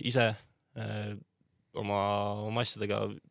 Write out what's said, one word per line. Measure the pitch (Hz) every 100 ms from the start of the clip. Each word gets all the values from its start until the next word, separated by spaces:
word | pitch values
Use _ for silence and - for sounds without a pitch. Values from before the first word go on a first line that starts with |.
| 120
ise, | 123 113 107 - _ _ 117
äh, | 110 107 107 104 - _ _ _ _
oma, | - 104 101 101 101 104 104
oma | 107 117
asjadega | 117 110 104 104 104 104 -